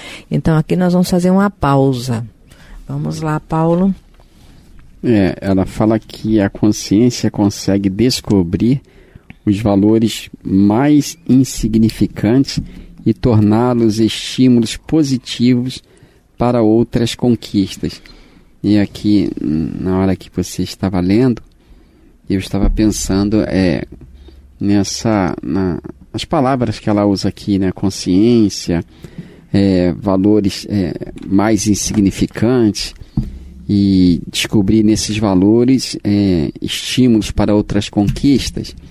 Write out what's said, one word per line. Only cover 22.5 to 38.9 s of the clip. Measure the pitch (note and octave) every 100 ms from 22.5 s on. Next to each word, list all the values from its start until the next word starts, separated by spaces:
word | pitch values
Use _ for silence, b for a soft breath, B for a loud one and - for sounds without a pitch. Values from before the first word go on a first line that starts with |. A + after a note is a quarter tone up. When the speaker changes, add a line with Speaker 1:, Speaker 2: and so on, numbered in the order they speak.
| G2 G2+
Speaker 2:
pensando, | - G#2+ F#2+ - F#2+ G2+ G#2+
é, | - F2+ F#2 B1+ - - - b b b b -
nessa, | G2+ G2+ G2 - A#2 G#2+ F2+ -
na, | - E2+ F#2 D#2+ - - -
nas | A2
palavras | - E3 B2+ C3+ B2 -
que | -
ela | G#2 G#2
usa | G2 G2+
aqui, | - - G2
né? | F#2+
Consciência, | - G2 - F#2 F#2 A2+ A#2 G#2 - - F2 - B B B B B B
é, | G2+ G2 F#2 F2+
valores, | D#2+ G2+ F#2+ G2+ G#2+ G2 - -
é, | G2+ F2 - - -
mais | - F#2+ G#2 G#2+ G#2+
insignificantes, | G2 - G#2+ G2 - - - A2 B2+ A2 G2 - - B B B B B B -
e | G2+ G2+ F#2+ F2+ E2 -
descobrir | - - A2+ F#2+ A2
nesses | G#2+ G#2+ - G#2+
valores, | G#2+ F#2 G2 A#2 B2 C3 - -
é, | G#2 G2+ G2+ F2+ C2 -
estímulos | - - - - B2 A2 G2
para | - G#2
outras | G#2 G#2 G2+ -
conquistas, | - G2+ - C#3+ C3 - - C#2 - B